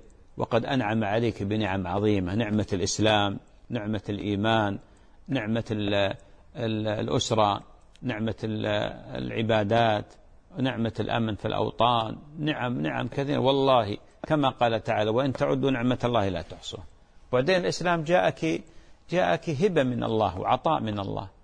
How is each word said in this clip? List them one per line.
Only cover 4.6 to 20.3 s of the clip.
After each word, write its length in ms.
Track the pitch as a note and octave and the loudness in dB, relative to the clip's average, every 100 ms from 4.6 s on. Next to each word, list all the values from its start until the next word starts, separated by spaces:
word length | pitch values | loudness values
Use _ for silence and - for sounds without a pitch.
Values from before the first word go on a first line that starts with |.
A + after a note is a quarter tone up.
| G#2 G#2 - - - - - | 2 -2 -10 -20 -20 -20 -6
نعمة 360 | C#3 G#2+ A2+ - | -4 -2 -2 -2
ال-، 440 | G#2+ G2+ G2+ G2 - - - - - | -2 0 2 0 -2 -14 -20 -16 -6
ال-، 320 | A2+ G#2+ G#2+ | -4 -2 -2
الأسرة، 760 | G#2+ A2+ C#3 - A2 G#2 G2+ - - - - | -2 0 0 2 4 4 2 -4 -20 -20 -10
نعمة 340 | B2+ G#2+ A2 G#2 | -6 -2 -2 -4
ال-، 220 | A2 G#2+ G#2+ G#2 A2+ - - B2+ | -4 -4 -2 0 -2 -6 -10 -8
العبادات، 840 | B2+ A2+ A2 A2 G2+ A2+ A2+ G#2 G#2 - - - - F#3 | -6 -2 2 2 4 4 4 2 -2 -14 -20 -20 -14 -4
نعمة 360 | C3 A2+ A2+ - | -2 -2 -2 -2
الأمن 360 | G#2+ A#2+ A2 G#2 | -2 -2 -2 -4
في 100 | G#2+ | -4
الأوطان، 720 | G2+ A2 A2 A2+ A#2+ A2 A2+ - D#3+ | -2 -2 2 2 2 0 -6 -14 -6
نعم، 420 | D3+ B2+ B2 B2+ | -4 -2 -2 -2
نعم 260 | D3+ B2+ B2 | -4 -4 -4
كثيرة 320 | - C#3 C#3 | -4 -2 0
والله، 580 | B2 C#3 C3+ B2+ G#2 G#2 - - - | 2 4 4 4 2 -4 -12 -12 -2
كما 220 | D#3 C3+ | 2 2
قال 340 | - A#2+ A2 | 2 2 2
تعالى: 260 | A#2 A2 G#2+ | 0 0 2
"وإن 240 | A2+ C#3 | 2 0
تعدوا 380 | A#2+ C#3+ C#3 C3+ | 0 0 2 2
نعمة 280 | B2+ B2 B2 | 0 0 0
الله 260 | A#2+ A#2+ G2 | 2 2 0
لا 120 | F2 | -2
تحصوها". 420 | - - - G#2 - - - - - | -6 -12 -12 -12 -14 -20 -20 -20 -2
وبعدين 240 | B2 C#3 F#3 | 0 2 2
الإسلام 480 | F3+ - F3+ E3+ | 0 -2 0 0
جاءك، 600 | D3+ F3+ F3 - E3 D#3+ - - - - - | 2 2 2 0 -2 -4 -6 -20 -20 -20 -4
جاءك 400 | E3+ F3+ E3+ - | 0 2 2 -2
هبة 340 | C#3 G3+ D#3+ | 0 2 2
من 200 | C3 A#2 | 2 0
الله 360 | A#2 A2 G2+ | 0 2 2